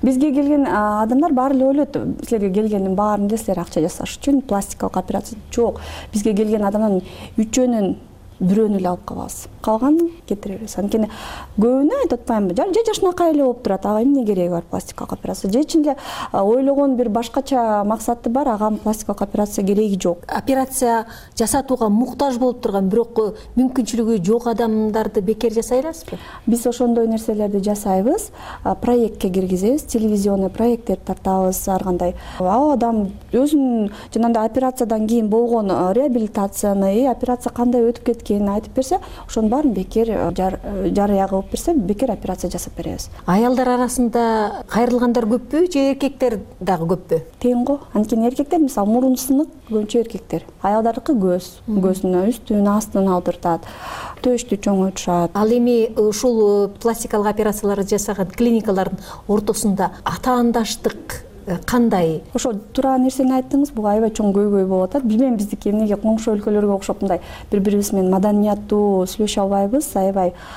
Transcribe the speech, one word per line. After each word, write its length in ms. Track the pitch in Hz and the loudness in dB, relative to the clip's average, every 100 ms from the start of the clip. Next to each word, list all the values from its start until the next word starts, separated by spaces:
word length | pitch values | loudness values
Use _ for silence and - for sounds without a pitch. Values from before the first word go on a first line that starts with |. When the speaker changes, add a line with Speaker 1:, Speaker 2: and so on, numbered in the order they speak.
Speaker 1:
Бизге 300 | 240 262 302 | 2 2 2
келген, 320 | 269 285 294 269 | 2 2 4 2
а, 360 | 359 208 208 | 2 0 0
адамдар 280 | 220 254 339 | 2 2 4
баары 240 | 262 262 269 | 2 2 4
эле 100 | 262 | 4
ойлойт, 320 | 277 285 - 107 - - | 4 0 -2 -4 -6 -2
силерге 260 | 233 202 | 0 2
келгендин 420 | 190 220 208 190 190 | 2 0 0 0 0
баарын 320 | 214 208 202 | 0 2 0
эле 100 | 220 | -2
силер 220 | 220 180 | -2 -4
акча 220 | 170 - | -2 -2
жасаш 360 | 160 - - - | -2 -2 -10 -4
үчүн 220 | - 277 | 0 0
пластикалык 560 | 262 202 196 - 190 - | 2 -2 -2 -6 -4 -4
операция. 400 | - 196 - - - | -4 -6 -6 -14 -8
Жок. 300 | - 226 - - - - | 0 0 0 -10 -14 -6
Бизге 200 | 214 208 | -2 0
келген 320 | 202 214 214 202 | 0 2 2 0
адамдын 360 | 208 220 190 185 - - - | 0 2 0 -2 -16 -8 -2
үчөөнүн 580 | 220 254 254 233 190 - - - - - | 0 2 2 2 0 -2 -10 -20 -20 -2
бирөөнү 360 | 180 202 214 202 | 2 4 4 2
эле 100 | 180 | 0
алып 140 | 180 - | -4 -6
калабыз. 400 | - - - - - | -10 -10 -12 -16 -8
Калганын 460 | - 220 254 320 339 - - | -2 0 4 4 2 -4 -8
кетире 300 | 202 208 196 | -8 -6 -10
беребиз. 180 | 220 - | -10 -6
Анткени 260 | 202 226 214 - - - - - | -2 0 -2 -6 -14 -14 -8 0
көбүнө 440 | 226 262 285 539 | 2 4 2 2
айтып 180 | 480 240 | 0 -2
атпаймынбы? 360 | - 226 202 180 | 0 0 0 0
Жа-, 100 | 381 370 | 0 2
же 80 | 453 | 2
жашынакай 440 | 415 381 359 339 | 2 0 2 2
эле 120 | 294 269 | 4 2
болуп 160 | 247 | 0
турат, 220 | 208 190 202 | -2 -2 0
ага 160 | 214 | 2
эмне 220 | 247 277 214 | 4 2 2
кереги 260 | 196 175 | 0 0
бар 120 | 170 170 | -2 -4
пластикалык 440 | 185 - - - | -8 -8 -12 -10
операция? 380 | - - 190 202 | -8 -8 -6 -2
Же 100 | 220 | 0
ичинде, 340 | 302 330 294 269 - - - | 2 2 0 -2 -6 -10 -6
а, 120 | - | 0
ойлогон 540 | 196 240 269 277 277 247 | 2 2 2 2 2 2
бир 120 | 240 | 0
башкача 760 | 208 - - 277 262 226 208 202 | 0 -2 -4 0 0 2 0 0
максаты 440 | 220 226 233 240 | -2 -2 -2 -2
бар, 200 | 240 294 | 0 0
ага 220 | 214 214 214 | 0 0 -2
пластикалык 380 | 214 214 - 202 | -2 -4 -4 -4
операция 440 | 202 - 208 - 196 | -4 -2 -2 0 0
кереги 340 | 202 214 196 | 2 2 0
жок. 240 | 180 170 - | 0 -2 -4
Speaker 2:
Операция 800 | - - 269 262 262 247 226 226 - - - | -6 0 0 0 0 2 2 -2 -12 -16 -4
жасатууга 500 | 220 277 262 254 220 | 0 0 0 0 2
муктаж 480 | 208 254 240 277 240 | 2 2 0 -2 2
болуп 240 | 254 247 | 0 0
турган, 280 | 233 196 190 | -2 0 2
бирок, 300 | 220 226 - | 2 0 0
э, 140 | 214 214 - - | -2 -4 -6 0
мүмкүнчүлүгү 640 | 254 254 226 226 226 226 175 | 0 0 -2 0 0 0 2
жок 220 | 233 240 | 0 0
адамдарды 720 | 226 233 220 214 214 214 214 | 0 0 0 0 0 0 -2
бекер 320 | 185 220 240 | -2 0 0
жасай 260 | 220 220 247 | -2 0 -2
аласызбы? 380 | 311 320 - 180 - - - | -2 -8 -12 -14 -14 -8 0
Speaker 1:
Биз 220 | 233 247 | 2 0
ошондой 400 | 240 247 233 226 | 0 2 2 2
нерселерди 520 | 226 220 214 208 202 | 0 -2 -2 0 0
жасайбыз. 720 | 196 208 208 190 208 370 - - - - | 0 -2 0 2 2 0 -2 -14 -16 -8
А, 120 | - 190 | -4 -2
проектке 540 | - 240 226 - 196 | 2 2 2 0 -2
киргизебиз, 540 | 185 185 185 196 294 | 0 0 0 0 0
телевизионный 680 | - 233 220 208 202 196 190 | 0 -2 0 2 2 0 -2
проекттер 480 | - 226 233 233 190 | 0 0 0 -2 -4
тартабыз 680 | - 220 - 190 185 185 - | -4 -4 0 2 2 0 -2
ар 140 | 190 | -2
кандай. 320 | 196 180 180 175 - - | 0 -2 -2 -4 -12 -4
Ал 320 | 185 214 302 | 0 2 2
адам 360 | 269 233 226 196 - - | 2 2 0 -2 -6 -4
өзүнүн 600 | 226 285 302 269 233 202 - - | 0 2 2 2 0 -2 -6 -6
жанагындай 340 | 226 233 226 220 | 0 2 2 2
операциядан 640 | 220 254 254 226 220 214 | 0 0 0 -2 0 2
кийин 220 | 233 214 | 2 2
болгон, 420 | 220 240 233 202 | 2 4 2 2
э, 220 | 170 180 | 0 2
реабилитацияны, 1120 | 202 285 240 214 220 196 - 208 202 196 202 269 | 2 2 0 -2 -2 -4 -2 0 2 2 2 2
э, 40 | |
операция 420 | 226 - 247 247 | 0 -2 -2 -2
кандай 300 | 240 240 247 | 0 2 4
өтүп 220 | 233 240 - 233 | 2 2 -2 -4
кеткенин 260 | - 208 202 | -2 0 0
айтып 240 | 202 214 - | -2 -4 -4
берсе, 240 | 262 370 - - - | 0 -2 -4 -16 -6
ошонун 220 | - 214 | -2 0
баарын 240 | 254 302 | 2 0
бекер, 360 | 190 185 220 226 | 0 -2 0 0
э, 220 | 190 175 180 | 0 -2 -2
жар-, 240 | 190 190 | -2 -4
э, 280 | - 202 190 190 | -8 -4 -2 0
жарыя 320 | 208 196 190 | 2 2 2
кылып 240 | 190 190 | -2 -4
берсе, 220 | - - | -6 0
бекер 380 | 339 180 202 254 | 0 0 -2 -2
операция 380 | 196 196 185 175 | -2 -6 -6 -6
жасап 260 | 175 - - | -6 -10 -10
беребиз. 320 | 165 175 - - - | -8 -8 -12 -12 0
Speaker 2:
Аялдар 420 | 185 240 254 254 | 2 4 2 2
арасында 960 | 247 247 247 240 240 233 220 208 - - | 2 0 0 0 2 0 0 -2 -4 -4
кайрылгандар 580 | 202 240 240 240 240 226 | 0 2 2 2 2 2
көппү 460 | 247 - 294 359 | 0 0 0 2
же 200 | 285 277 | 2 0
эркектер 480 | 269 277 - 254 214 - - | 0 -2 0 -2 -2 -10 -8
дагы 260 | 185 180 165 | -2 0 0
көппү? 360 | 180 - 196 - - | -2 0 -2 -2 -2
Speaker 1:
Тең 220 | 247 247 | 0 2
го. 160 | 247 285 - | 0 -2 -2
Анткени 340 | 208 214 226 233 | -2 0 2 0
эркектер, 320 | 262 285 349 | 0 0 2
мисалы, 280 | 285 240 202 | 2 2 2
мурун 280 | 233 262 254 | 4 4 2
сынык 320 | - 269 320 - - | 2 0 0 -6 -4
көбүнчө 340 | 220 208 233 | -2 2 0
эркектер. 400 | 226 190 - 160 - - | 0 -6 -6 -8 -8 -6
Аялдардыкы 520 | 196 214 226 233 - | 0 2 2 -2 0
көз, 360 | 269 190 180 180 - - | 2 2 0 -2 -16 -2
Speaker 2:
Мгм. 140 | 208 | 0
Speaker 1:
көзүнө 460 | 185 190 190 180 190 | 2 0 2 2 2
үстүн, 380 | 254 - 208 202 | -2 -2 2 2
астын 400 | 208 214 202 190 | 2 0 0 2
алдыртат, 540 | 180 180 175 175 165 - - - - - - | 2 -2 -4 -2 -2 -6 -16 -14 -12 -12 -4
төштү 360 | 254 240 233 202 | 0 0 -2 -2
чоңойтушат. 720 | 208 196 190 190 - 175 170 | 0 2 0 -2 -2 0 0
Speaker 2:
Ал 180 | 202 214 | 0 2
эми 420 | 240 240 240 226 220 | 2 4 2 0 2
ушул, 680 | 214 208 254 226 208 202 196 | 0 2 0 4 4 4 0
э, 40 | 202 | 0
пластикалык 480 | 233 220 - 214 208 | -2 -2 -2 -2 0
операцияларды 600 | 208 220 208 202 202 196 | 0 -2 0 -2 -2 0
жасаган 400 | 208 - 208 185 | -2 -2 -4 -4
клиникалардын 720 | - 240 226 214 190 185 - - - - | 0 2 2 2 0 -2 -4 -12 -18 -2
ортосунда 640 | 208 208 214 208 196 180 - | 0 0 -2 0 0 -2 -4
атаандаштык, 1200 | - 175 254 247 240 233 220 - - - - - - - - | -8 -4 -2 2 2 2 -2 -2 -6 -6 -12 -14 -14 -16 -8
э, 120 | 175 - | -6 -2
кандай? 580 | 240 233 202 165 156 - | 2 4 4 2 0 -4
Speaker 1:
Ошо 200 | 240 269 202 - | -4 -2 -4 -6
туура 240 | - 269 262 | -2 0 2
нерсени 340 | 254 - 254 | 2 2 2
айттыңыз, 420 | 262 262 277 285 | 2 0 0 0
бул 120 | 226 208 | 0 0
аябай 240 | 208 226 | 2 2
чоң 240 | 220 208 | 0 0
көйгөй 320 | 196 208 202 190 | 2 2 2 2
болуп 240 | 190 185 | 2 0
атат. 140 | 285 | 0
Билбейм, 320 | 254 214 269 226 | 0 2 2 2
биздики 320 | 202 202 214 | -2 -4 -2
эмнеге 260 | 208 214 202 | 0 0 0
коңшу 420 | 220 220 220 208 | 2 0 0 -2
өлкөлөргө 380 | 208 208 208 196 | 0 2 2 0
окшоп 260 | 196 190 | -2 -4
мындай 180 | 196 175 - - - | -2 -2 -4 -16 -4
бири-бирибиз 420 | 208 196 202 202 | 0 2 2 0
менен 180 | 196 185 | 0 2
маданияттуу 960 | 190 202 208 208 208 208 208 208 196 185 | 2 2 2 2 0 0 0 2 2 0
сүйлөшө 360 | - 214 214 | -2 -2 0
албайбыз, 540 | 196 196 196 262 302 202 | 0 2 2 0 0 0
аябай, 380 | 190 196 180 175 - | 0 2 0 -2 -16